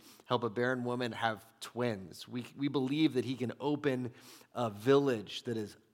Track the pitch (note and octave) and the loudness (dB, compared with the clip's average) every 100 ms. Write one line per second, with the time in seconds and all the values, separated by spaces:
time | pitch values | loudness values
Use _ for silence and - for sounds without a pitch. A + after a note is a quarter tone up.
0 | - - - B2 A2+ G2+ B2 B2+ A#2+ B2 | -18 -12 0 0 0 0 0 0 -2 -2
1 | B2 G#2 A2+ G#2+ - - - A#2 B2 G2+ | -4 -2 -2 -2 -10 -14 -8 -2 0 -2
2 | F2+ - - B2 A#2 - C#3+ C#3+ C3 D3 | -8 -14 -10 -10 -10 -4 0 0 2 4
3 | D#3 B2 A2+ B2 A#2+ - C#3 D3 D3 B2+ | 4 4 -2 -2 -4 -2 -2 0 0 0
4 | B2 - - - - A#2 A#2 G2+ A#2 C#3 | -2 -10 -20 -20 -10 -4 -4 2 6 6
5 | C#3 A2+ F#2+ - B2 A2+ G2+ - _ | 6 2 -2 -8 -6 -4 -6 -10 _